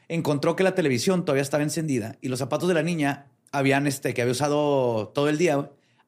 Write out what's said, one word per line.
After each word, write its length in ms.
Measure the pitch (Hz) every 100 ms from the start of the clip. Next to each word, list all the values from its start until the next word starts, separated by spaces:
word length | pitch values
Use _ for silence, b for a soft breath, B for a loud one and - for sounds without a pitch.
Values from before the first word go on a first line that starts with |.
| b
encontró 460 | 165 151 143 165
que 80 | 170
la 120 | 185 185
televisión 480 | 151 120 190 185
todavía 180 | 156 139
estaba 200 | 139 147
encendida 520 | 147 170 160 127 110 -
y 80 | 135
los 100 | 127
zapatos 300 | 131 151 175
de 60 |
la 80 | 165
niña 420 | 160 165 143 139 - _ _
habían, 340 | 143 135 135 143
este, 260 | 135 135
que 60 | 120
había 100 | 120
usado 760 | 127 147 147 147 139 123 110 101
todo 140 | - 147
el 80 | 151
día, 180 | 170 139
güey, 120 | 147 b b b